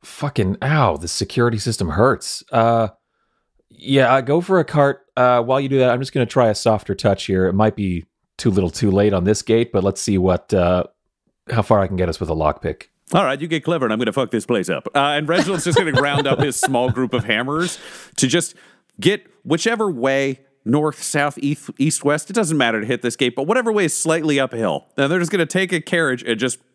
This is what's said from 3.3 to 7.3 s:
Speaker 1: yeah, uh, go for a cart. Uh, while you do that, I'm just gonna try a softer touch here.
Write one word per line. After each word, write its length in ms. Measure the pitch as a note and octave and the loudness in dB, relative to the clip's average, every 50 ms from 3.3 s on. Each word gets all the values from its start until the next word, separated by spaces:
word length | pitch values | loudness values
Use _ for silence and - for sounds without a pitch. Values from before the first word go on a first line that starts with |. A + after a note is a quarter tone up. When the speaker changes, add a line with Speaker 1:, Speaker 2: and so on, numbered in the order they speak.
| _ _ _ _ _ _ _ _ - _ | _ _ _ _ _ _ _ _ -20 _
Speaker 1:
yeah, 340 | D2 A2+ C3+ C3+ C3 A#2 B2+ | -4 0 2 4 4 4 4
uh, 60 | C3+ | 2
go 200 | B2+ B2 C#3+ E3+ | 2 2 0 0
for 180 | F3 F#3 F#3+ F3+ | 2 2 2 2
a 60 | D#3 | 2
cart. 400 | - - D3 C#3+ C#3 C#3 - _ _ _ | 2 2 2 4 2 2 -2 _ _ _
Uh, 260 | - B2 B2 B2 B2 A#2 | 2 4 4 4 2 2
while 160 | A#2 C3 C3+ | 2 0 0
you 80 | C#3 C3 | 0 0
do 80 | C3+ C3+ | 2 2
that, 100 | B2+ B2 | 4 4
I'm 80 | A#2+ B2 | 2 0
just 120 | C3+ - - | -2 -4 -2
gonna 120 | C3+ B2 | -2 -2
try 220 | A2+ - C3+ A#2+ A2+ | 0 2 4 4 4
a 60 | G#2 | 2
softer 400 | - - A#2 A2 G#2 - - G2 | 2 2 2 2 2 0 -6 -6
touch 300 | - - G#2 G2 - - | 0 2 0 0 0 0
here. 200 | - | -2